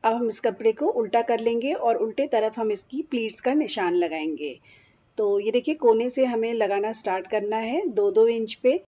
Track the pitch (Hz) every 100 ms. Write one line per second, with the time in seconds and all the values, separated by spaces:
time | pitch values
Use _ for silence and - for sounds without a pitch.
0 | 226 233 240 220 240 190 220 220 311 247
1 | 220 233 233 233 226 233 254 320 233 226
2 | 220 214 277 233 214 220 220 202 - 262
3 | 349 247 226 - - 294 254 - 185 175
4 | 170 160 156 156 147 127 _ - _ _
5 | _ - 208 202 202 226 247 311 240 220
6 | 247 247 262 233 226 233 208 202 208 226
7 | - 190 180 214 208 220 226 277 392 214
8 | 202 190 226 233 220 - 254 320 -